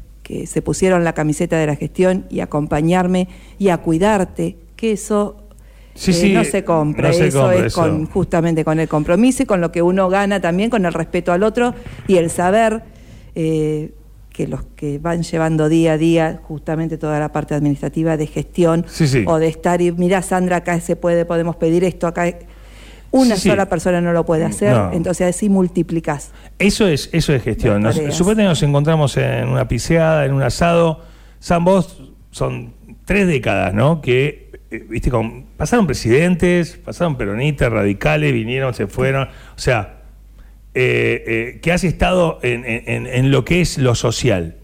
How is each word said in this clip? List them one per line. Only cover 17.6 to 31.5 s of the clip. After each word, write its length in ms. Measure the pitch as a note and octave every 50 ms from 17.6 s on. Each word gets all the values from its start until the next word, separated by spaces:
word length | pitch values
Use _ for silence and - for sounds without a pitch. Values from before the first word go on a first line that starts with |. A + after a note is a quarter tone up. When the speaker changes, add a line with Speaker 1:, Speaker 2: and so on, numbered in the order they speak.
| D3 C#3+ C#3+ C#3 - C#3+ - D#3+ D#3+ E3 D#3+
Speaker 1:
de 100 | D3 D3+
gestión 600 | D3 - D#3 C#3+ - - - F3 E3 E3 E3 E3+ -
Speaker 2:
Sí, 180 | - - E3 C#3
sí. 160 | B2+ B2+ G2+
Speaker 1:
o 120 | E3+ E3 D#3
de 100 | D#3+ D#3+
estar 340 | D#3 D#3 - F3+ F3 F3 F3
y, 80 | F3 E3+
"Mirá, 300 | F3 F3+ F3 G3 F#3 F3
Sandra, 340 | - F#3+ F#3 F3+ F3+ F3+ E3+
acá 220 | E3+ F3+ F3 E3+
se 160 | E3+ - E3+
puede, 280 | E3+ - F3 E3+ E3+ E3+
podemos 300 | E3+ F3 E3 E3 E3+ D#3+
pedir 280 | - E3+ D#3+ E3 F3+ F#3
esto, 220 | F3+ - - F3+
acá", 180 | E3+ E3+ F3 F3 F3 F3+ - - - - - - - - - - - - - - -
una 240 | - C4 C4 A#3+ A3
Speaker 2:
Sí, 60 | F#3 -
sí. 60 | G3
Speaker 1:
sola 180 | G3+ G3 F#3+ F#3+
persona 320 | F#3+ E3 - F#3+ F3+ F3
no 120 | F3 F3 E3+
lo 100 | E3+ D#3+
puede 200 | E3+ E3 D#3 -
hacer, 260 | G#3+ G#3 - G#3+ G3+ -
Speaker 2:
No. 180 | A2 G2+ F#2 -
Speaker 1:
entonces 340 | F3 E3+ F#3 F3 - F#3 F3+ F3
así 140 | - G#3+ G#3
multiplicás 800 | G3 F#3+ F#3 F3 F3+ F3+ E3 - E3+ E3 D#3+ E3 D3 C#3 - - - - - - - -
Speaker 2:
Eso 280 | F3+ G3+ G3 - A3+ F#3
es, 220 | D3+ C3 - - -
eso 220 | E3 - - D3
es 80 | B2+ -
gestión. 400 | B2+ G#2+ - - A2 G#2 G#2 G#2
Speaker 1:
las 0 |
Speaker 2:
Nos, 140 | A2 A2+
Speaker 1:
tareas. 180 | D#3 D3+ C#3+ -
Speaker 2:
suponete 280 | E3 F3 G3 A3 A3 G#3
nos 180 | F#3+ E3 C3 D3+
encontramos 520 | C#3+ C#3+ C#3+ C#3+ D#3 E3 D#3 D3 C3 - C3+
en 300 | C3 B2 B2 A#2+ A#2+ B2
una 200 | B2+ C3 B2 -
piseada, 560 | B2+ A#2 - - E3 E3 D#3+ D#3+ D#3+ D3+ C#3+
en 80 | C3+ C#3
un 80 | C3+ C3+
asado. 580 | B2 - - E3+ E3+ E3+ E3+ E3+ E3 D#3 - - - - - - - - -
San, 240 | - -